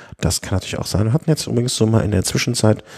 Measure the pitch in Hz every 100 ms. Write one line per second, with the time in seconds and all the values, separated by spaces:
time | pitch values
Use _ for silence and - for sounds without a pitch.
0 | - - - - - 95 - - - 92
1 | 110 143 - 151 - 120 123 - 110 110
2 | 101 101 90 131 - 117 107 104 -